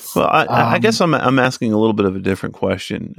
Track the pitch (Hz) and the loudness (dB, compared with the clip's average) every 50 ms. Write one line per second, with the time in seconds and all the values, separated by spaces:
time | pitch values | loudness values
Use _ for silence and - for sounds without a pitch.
0 | - - - - - - - 160 147 - 120 127 147 - - 180 - 220 226 - | -14 -6 -2 0 0 2 2 2 2 2 0 0 0 2 0 2 2 2 2 2
1 | 190 165 147 127 - 127 131 131 127 127 - - 123 113 107 104 110 110 107 104 | 2 2 2 2 2 2 2 2 2 0 0 -2 -2 0 2 2 2 2 2 2
2 | 101 95 95 98 95 95 95 - - - - - - 95 98 104 - - - - | 0 0 0 -2 -2 -2 -2 -2 -4 -10 -8 -4 -2 -2 -2 -2 -4 -8 -8 -8
3 | - - - | -8 -10 -12